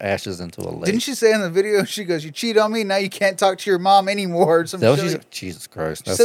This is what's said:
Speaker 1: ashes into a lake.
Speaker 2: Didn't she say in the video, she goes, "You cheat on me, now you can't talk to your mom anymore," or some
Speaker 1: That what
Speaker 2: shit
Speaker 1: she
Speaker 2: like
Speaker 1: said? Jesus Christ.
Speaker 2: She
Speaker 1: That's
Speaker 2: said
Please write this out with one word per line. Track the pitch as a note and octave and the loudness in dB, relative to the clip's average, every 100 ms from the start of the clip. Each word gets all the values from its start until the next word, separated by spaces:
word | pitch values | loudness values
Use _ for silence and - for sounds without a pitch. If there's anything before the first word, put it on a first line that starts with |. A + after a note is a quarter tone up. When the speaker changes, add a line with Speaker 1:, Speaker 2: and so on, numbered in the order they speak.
Speaker 1:
ashes | G2+ G2 G#2 F2 | -4 -4 -6 -10
into | E2+ - | -12 -10
a | F2 | -10
lake. | E2 E2 | -6 -2
Speaker 2:
Didn't | A3+ | -2
she | C#4+ B3 | -4 0
say | A3 | 2
in | G#3+ | 2
the | F3+ | 0
video, | F3+ G#3 G3+ - | 0 0 0 0
she | - | -4
goes, | F3+ E3 D#3 | -4 -4 -6
"You | |
cheat | - A#3 G#3+ | -6 0 2
on | G#3+ | 2
me, | A3+ | 0
now | G3+ G3 | 0 0
you | G3 | -2
can't | - G3+ F#3 | 0 -2 2
talk | G3 F#3 | 0 0
to | G#3 | 0
your | F3+ | 0
mom | F#3+ G3 F#3+ | 4 4 4
anymore," | G3+ F#3 E3+ D#3 E3 | -2 -2 2 4 4
or | E3 | 2
some | F#3 | 2
Speaker 1:
That | A2+ | 4
what | C#3+ | 4
Speaker 2:
shit | F3+ | 2
Speaker 1:
she | |
Speaker 2:
like | D#2 | -4
Speaker 1:
said? | - | -8
Jesus | - F#2 D2+ - | -12 -12 -12 -14
Christ. | - D#2 D#2 - | -8 -6 -6 -2
Speaker 2:
She | |
Speaker 1:
That's | |
Speaker 2:
said | F#2+ | 2